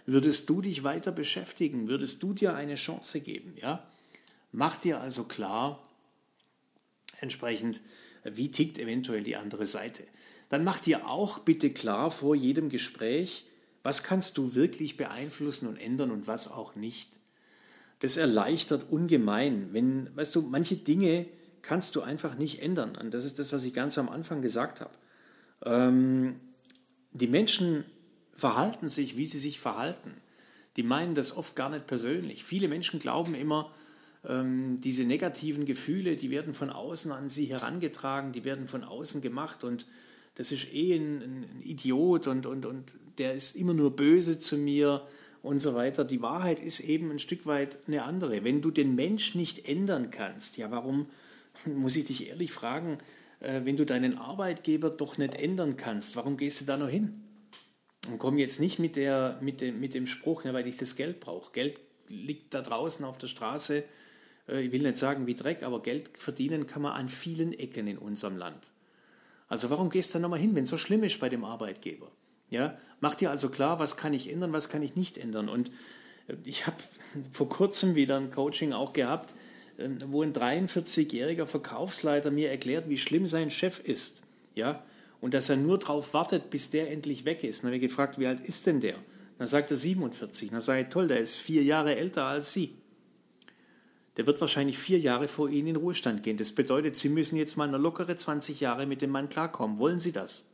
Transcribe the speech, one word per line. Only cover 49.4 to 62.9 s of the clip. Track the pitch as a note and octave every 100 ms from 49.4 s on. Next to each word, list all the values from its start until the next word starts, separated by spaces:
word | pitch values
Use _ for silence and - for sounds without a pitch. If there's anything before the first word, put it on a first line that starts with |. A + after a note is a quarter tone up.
| E3 - -
ändern | D#3+ G3 D#3 A#2+
kannst, | - F#2+ F#2+ - -
ja, | G#2+
warum, | A#2+ B2+ C#3 C#3+ - - - - - D#3+
muss | C#3 C3
ich | D3+ C#3+
dich | B2+ -
ehrlich | E3+ E3
fragen, | - - - E3+ D3 - - - -
äh, | C3+ C3+
wenn | B2+ C#3
du | C#3+
deinen | B2 B2+ B2+
Arbeitgeber | B2 G3 F#3 E3+ - D#3 D#3
doch | D#3+ C#3+ -
nicht | C#3 -
ändern | D#3 F#3 D3+ C3
kannst, | A#2 G#2+ - B2
warum | C3+ C3+
gehst | C#3+ C#3+
du |
da | C#3 C#3
noch | C#3
hin? | F3 G#3+ - - - - - - _ _ - A#2
Und | A2+
komm | C3 D3
jetzt | C3+ C#3
nicht | D3 -
mit | E3 D3
der, | C#3 C3+ C3 B2+
mit | C3+ C3+
dem, | B2+ A2+
mit | C3
dem | C3 B2+
Spruch, | - D#3+ D#3+
ne, | C3
„weil | B2+ B2
ich | B2
das | B2 -
Geld | D3+ F3
brauche.“ | - F2 -
Geld | A#2+ C#3+ C#3+ - _ -
liegt | G#2 C3 D3 -
da | C3+
draußen | A#2+ A#2 D#3+